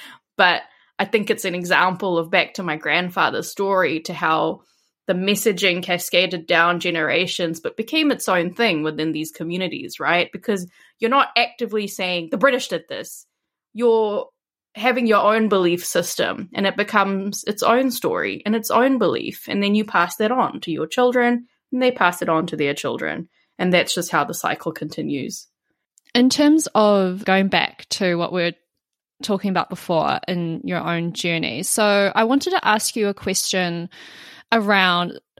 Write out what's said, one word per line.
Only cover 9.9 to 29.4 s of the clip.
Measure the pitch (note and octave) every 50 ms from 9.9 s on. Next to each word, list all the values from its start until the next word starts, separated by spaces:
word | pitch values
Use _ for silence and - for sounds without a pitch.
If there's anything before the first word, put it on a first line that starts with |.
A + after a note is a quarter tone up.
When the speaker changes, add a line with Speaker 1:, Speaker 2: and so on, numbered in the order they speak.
| - -
Speaker 1:
right? | C3+ D3 E3+ F3 - -
Because | - F3+ - A#3+ G3+ F#3 F3+ F3+ _ _ - _ _ -
you're | A3 A3+
not | C4 C#4 - - -
actively | A#3 A#3+ A#3+ - - A#3+ G3 G#3+ G#3+ G3+
saying, | G3 - - F#3 F3+ F3+ F3 E3 D#3+
"The | - F#3
British | B3 C#4 B3 B3 - -
did | F#3+ E3 - -
this." | - G2+ - - - - - _ _ _ _ _ _ _ _ _
You're | - G#3+ A#3+ A#3 A3+ A3 A3 G#3 G3+ - - - _ _ _ _ _ _ _ _ _
having | G#3+ G#3+ B3+ A#3 B3+ A#3+
your | A3 G#3 G3+ E3+ G#3 A3
own | A3+ A3 G#3
belief | G3+ F#3+ F3+ E3+ F3 F3 -
system, | - - F3 F3 - - - - - - - G3 - -
and | - G3
it | G3 G3
becomes | - G#3 G3+ A3+ G#3 G3 G3 G3 F#3+ G3 G3+ G3 - -
its | G3+ G3+ -
own | - - A#3 B3+ C4+ B3+
story | A#3 - - D3 F2 - - - F#2+ - -
and | G#3 A3
its | A3+ A3 -
own | - A3+ B3+ C4+ C4+ A#3+
belief. | G3+ D#3+ A#2 - - - - - - -
And | - G3+
then | G3+ G3+ G#3
you | G#3+ G#3+
pass | G#3+ - F3 F3 E3+ -
that | - G#3+ G#3+
on | B3+ B3+ F#3+ - - -
to | - E3+
your | D#3 C#3+ D#3+
children, | D#3+ - B3+ B3 B3 A#3+ B3 A#3+ A#3+ A#3+ A#3+ A#3+ _ _ _ _ -
and | C4 B3+
they | B3+ B3+
pass | B3 - G3 F3 F3 -
it | - E3+
on | D#3+ D#3+ E3+
to | E3+ D#3+
their | D3+ D3 C#3+
children. | C#3+ - - C3+ A#2 - - D2+ D#2 - E3+ _ _ _ _ _ _ -
And | F#3 F3+
that's | F3+ F3 F3+ - -
just | F3+ E3+ -
how | - D3+ C#3+
the | -
cycle | E3+ - - - - - - E3
continues. | D#3 - D#3 D3+ - D#3+ D3+ D3 C#3+ C3+ - - - - - _ _ _ _ _ _ _ _ _ _ _ _ _ -
Speaker 2:
In | A3+ B3+ C4
terms | - - D4 D4 D#4 D#4+ - - -
of | G#3+ G#3+ G#3 G3+ G3 F#3+ F#3 F3+ G3 -
going | F#3+ F#3+ F#3+ G3 F#3+
back | F#3 E3 - - - - - -
to | - - G3+ F3+ F3
what | E3+ E3+ -
we | F3 F3+
were | E3+ E3+ F3 _ _ _ _ _ _ _ _ _ _ _ _ _
talking | - - G3+ F#3+